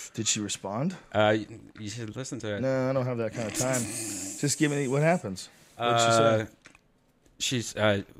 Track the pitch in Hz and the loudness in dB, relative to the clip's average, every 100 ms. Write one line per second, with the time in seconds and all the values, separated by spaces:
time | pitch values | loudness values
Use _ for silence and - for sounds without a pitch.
0 | - - 107 113 101 - 98 107 160 180 | -12 -6 -2 -2 -4 -6 -6 -4 -4 -4
1 | - 101 107 110 104 110 - - 104 117 | -2 2 4 4 -2 -14 -18 -12 -10 -10
2 | 107 110 131 123 107 104 131 131 131 135 | -10 -10 -10 -8 -6 -2 0 0 0 0
3 | 127 120 110 110 110 104 127 127 107 104 | -2 -2 -4 -4 -6 -2 -2 -2 -4 -6
4 | 110 101 92 - 147 - 151 143 139 135 | -8 -8 -10 -4 -2 0 0 0 0 2
5 | 156 175 101 92 - - _ - 117 117 | 4 2 -2 -8 -12 -20 _ -2 2 4
6 | 113 113 113 110 110 - - _ _ _ | 6 6 6 4 0 -10 -20 _ _ _
7 | _ _ _ - - 127 107 - 107 101 | _ _ _ -6 -2 -2 -2 0 2 2
8 | - | -2